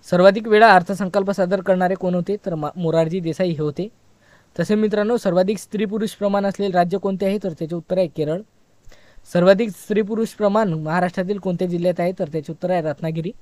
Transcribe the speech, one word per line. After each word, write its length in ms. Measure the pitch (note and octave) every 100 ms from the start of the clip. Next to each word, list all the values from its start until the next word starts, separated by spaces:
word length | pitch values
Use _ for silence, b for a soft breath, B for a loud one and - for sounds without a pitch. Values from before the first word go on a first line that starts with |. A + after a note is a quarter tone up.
सर्वाधिक 440 | - F3 F#3 G3+ A3+
वेळा 280 | G#3 A3+ F#3
अर्थसंकल्प 560 | F3 F#3+ F#3+ G3+ G3
सादर 300 | G3 F3+ F#3+
करणारे 340 | F#3+ F#3 F3+ F#3+
कोण 200 | F#3 F3+
होते? 200 | E3+ G#3 -
तर 100 | D#3+
मा-, 160 | D3 -
मोरारजी 440 | E3 E3 D#3+ F#3
देसाई 300 | E3 D3+ F#3
हे 120 | D#3
होते. 260 | D3+ C#3+ G3+ _ _ _ b b b -
तसे 160 | E3+ G#3+
मित्रांनो, 420 | G#3+ G#3 G#3 A#3+
सर्वाधिक 400 | G3+ F3 F#3 G#3
स्त्री 280 | - G#3 G#3+
पुरुष 240 | G#3+ G#3+
प्रमाण 360 | - G3+ G3+ G3
असलेले 260 | F#3+ G3+
राज्य 260 | F3+ F3 F#3+
कोणते 280 | G3 F#3+ G3
आहे? 120 | G3+
तर 80 | G3
त्याचे 240 | D#3 D#3+ E3+
उत्तर 220 | - F#3
आहे 100 | F3+
केरळ. 340 | - D3 E3+ A3 _ _ _ b b b b -
सर्वाधिक 360 | F3 F3+ F#3+ A3+
स्त्री 320 | - - G#3
पुरुष 260 | G3+ A3 A3+
प्रमाण 460 | - G#3 G#3 G#3+
महाराष्ट्रातील 640 | D#3+ D3+ F3 F3+ F#3 F#3 G3+
कोणत्या 300 | F#3+ F3 F#3
जिल्ह्यात 320 | F3 F3 E3+
आहे? 120 | F3 F#3+
तर 80 | E3+
त्याचे 260 | D#3 D3+
उत्तर 160 | D#3 F3
आहे 120 | F3+
रत्नागिरी. 500 | D#3 C#3+ D#3+ D#3+ E3 -